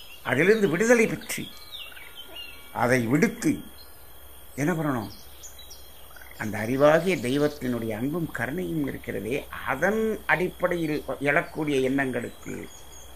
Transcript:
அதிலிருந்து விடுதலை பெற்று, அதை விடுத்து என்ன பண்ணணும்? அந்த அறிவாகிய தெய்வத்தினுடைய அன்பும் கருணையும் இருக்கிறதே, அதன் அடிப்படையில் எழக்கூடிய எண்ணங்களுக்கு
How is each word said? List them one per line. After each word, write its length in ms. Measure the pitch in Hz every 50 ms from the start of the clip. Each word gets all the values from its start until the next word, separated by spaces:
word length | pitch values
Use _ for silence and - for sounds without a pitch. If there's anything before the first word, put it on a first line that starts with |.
| - - - - -
அதிலிருந்து 440 | 120 123 127 160 190 220 220 202 170
விடுதலை 360 | 147 170 220 226 247 233 226 -
பெற்று, 360 | 156 - - - - - - - - - - - - - - - - - - - - - - - - - - - - - - - -
அதை 240 | 104 117 120 127 123 117
விடுத்து 480 | 110 127 156 190 233 - - - 160 - - - - - - - - - - - - - - - - - - - - -
என்ன 160 | - 143 160 180
பண்ணணும்? 380 | 156 160 151 135 120 107 104 - - - - - - - - - - - - - - - - - - - - - - - - - -
அந்த 180 | 113 107 98 104
அறிவாகிய 560 | 107 113 127 135 143 147 156 170 165 190 180 143
தெய்வத்தினுடைய 720 | 113 120 131 147 147 147 147 - - 127 123 117 113 110 107
அன்பும் 380 | 104 123 139 151 180 160 139
கருணையும் 560 | - - 117 120 143 180 180 170 165 160 143 131
இருக்கிறதே, 480 | - - - - 107 110 98 110 131 - - - - - -
அதன் 360 | - 135 135 160 190 214 220 220 220 214 - -
அடிப்படையில் 720 | - 156 156 180 175 - - 180 175 175 175 165 151 151 135 - - 131 -
எழக்கூடிய 560 | 135 143 143 165 165 - - 160 160 147 143 131
எண்ணங்களுக்கு 720 | 131 131 135 139 135 131 123 123 117 110 - - - 107 101 - - - - - - - - - - - -